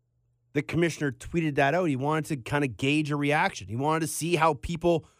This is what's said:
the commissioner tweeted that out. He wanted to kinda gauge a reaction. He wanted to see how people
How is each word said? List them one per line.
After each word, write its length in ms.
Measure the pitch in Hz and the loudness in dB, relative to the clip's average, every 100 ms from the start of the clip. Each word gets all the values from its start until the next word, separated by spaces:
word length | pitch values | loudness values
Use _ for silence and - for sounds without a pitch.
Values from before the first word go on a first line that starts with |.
| _ _ _ _ _ | _ _ _ _ _
the 80 | 147 | -4
commissioner 500 | - 160 170 - 147 | -2 0 0 0 -4
tweeted 440 | 120 - 170 156 | -4 -4 -2 0
that 180 | 143 139 | 2 2
out. 100 | 170 175 | 2 0
He 80 | 127 | 0
wanted 280 | 143 156 151 | 0 0 -2
to 100 | 139 | -6
kinda 320 | - 147 143 | -2 0 0
gauge 420 | 101 135 151 147 | 0 0 2 0
a 60 | 147 | 0
reaction. 500 | 143 151 190 - 95 | 2 2 0 -4 -8
He 80 | |
wanted 240 | 120 147 160 | -2 0 0
to 80 | 156 | -2
see 300 | - 165 160 | -4 -4 2
how 160 | 160 | 2
people 520 | 139 - 170 175 165 - | 2 -4 -2 2 2 -2